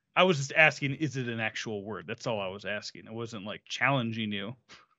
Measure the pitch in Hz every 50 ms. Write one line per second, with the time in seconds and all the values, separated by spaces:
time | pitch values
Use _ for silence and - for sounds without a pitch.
0 | _ _ - 165 185 185 170 139 139 135 143 160 156 151 143 - 143 135 139 131
1 | 156 143 - 135 123 120 117 113 110 110 - - - 120 107 101 98 110 104 87
2 | 78 80 113 - - 127 113 104 98 92 95 101 92 95 104 101 - - - 85
3 | 98 107 113 113 117 110 117 104 92 107 92 82 _ - - - 123 131 139 131
4 | 117 117 110 113 110 107 104 98 98 107 131 - _ - - - - _ _